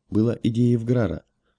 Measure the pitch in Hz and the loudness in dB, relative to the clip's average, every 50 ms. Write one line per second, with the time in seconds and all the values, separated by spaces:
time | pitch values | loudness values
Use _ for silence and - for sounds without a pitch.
0 | _ _ - 104 110 117 113 - - 117 113 117 123 120 120 117 113 120 127 123 | _ _ 0 0 0 0 0 -2 -4 -2 0 2 2 2 2 0 0 0 0 0
1 | 110 87 80 - - _ _ _ _ _ _ | 0 -2 -4 -8 -10 _ _ _ _ _ _